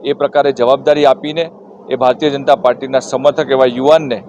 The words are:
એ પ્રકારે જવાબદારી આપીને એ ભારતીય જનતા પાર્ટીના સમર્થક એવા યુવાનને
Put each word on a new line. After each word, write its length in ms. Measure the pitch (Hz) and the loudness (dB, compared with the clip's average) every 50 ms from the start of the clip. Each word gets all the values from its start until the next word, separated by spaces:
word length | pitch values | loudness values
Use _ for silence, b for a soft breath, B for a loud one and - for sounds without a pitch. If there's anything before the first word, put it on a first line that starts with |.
| - | -4
એ 80 | 127 143 | -6 -4
પ્રકારે 380 | - 143 135 - 143 139 143 | -2 -4 -2 0 0 0 0
જવાબદારી 540 | 135 123 120 120 135 139 131 147 147 147 147 | 0 0 2 0 0 0 2 0 2 4 4
આપીને 460 | 143 135 - - 151 151 160 165 165 - - - - - - - - | 2 2 2 -4 -10 -6 -6 -8 -8 -10 -20 -20 -20 -20 -20 -10 -8
એ 60 | 131 | -4
ભારતીય 340 | 123 127 127 123 - 156 151 | -2 0 0 0 0 -2 -2
જનતા 260 | 139 139 139 151 143 | -2 -2 0 0 0
પાર્ટીના 440 | - - 123 123 - 135 131 135 131 | 2 2 -2 -2 -2 -6 -4 -2 -4
સમર્થક 520 | 123 - - 127 131 147 139 156 151 127 | -2 -2 -8 -2 0 0 0 0 -2 -2
એવા 140 | 135 131 131 | 2 2 2
યુવાનને 580 | 127 120 123 131 143 156 160 156 139 120 101 98 | 2 0 0 2 2 2 2 2 -2 -8 -8 -10